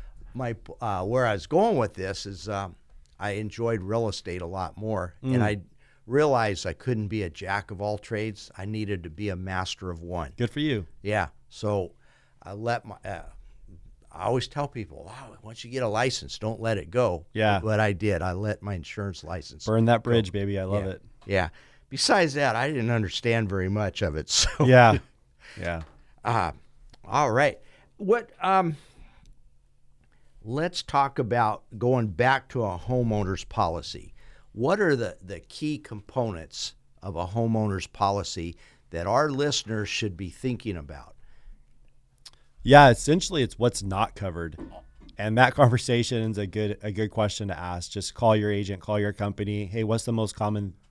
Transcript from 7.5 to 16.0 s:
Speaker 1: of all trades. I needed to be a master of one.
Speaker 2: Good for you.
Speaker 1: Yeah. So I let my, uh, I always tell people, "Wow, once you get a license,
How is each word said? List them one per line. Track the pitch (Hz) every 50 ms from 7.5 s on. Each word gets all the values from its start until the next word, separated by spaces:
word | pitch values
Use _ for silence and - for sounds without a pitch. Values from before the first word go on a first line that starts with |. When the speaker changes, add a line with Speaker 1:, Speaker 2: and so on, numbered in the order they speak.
| 98 104 101 -
Speaker 1:
of | 107 90
all | 101 104 107
trades. | 101 - - 117 104 107 113 107 - - - - -
I | 95
needed | 101 107 107 107 98 104 90 85
to | 90
be | 80 82 104 101
a | 92
master | 87 92 95 92 92 92 92 - - 98 92 87
of | 82 85
one. | 85 90 87 80 73 -
Speaker 2:
Good | - 120 117
for | - 147
you. | 147 156 135 107 90 - - - -
Speaker 1:
Yeah. | 101 104 104 90 76 - - - _
So | - - - 107 104 101 92 - - _ _ - _ _ _ _ _ _ -
I | - 98
let | 104 110 117 120 117 -
my, | 110 98 - -
uh, | 95 98 82 - - - - - - - - - - 92 85 - - - _ - -
I | - 78 90
always | 104 120 131 120 -
tell | - 147 147
people, | 143 - 127 104 - 73 67 71
"Wow, | 87 110 131 135 117 98 - -
once | 110 117 - -
you | 120
get | 123 131 123
a | 110
license, | 104 110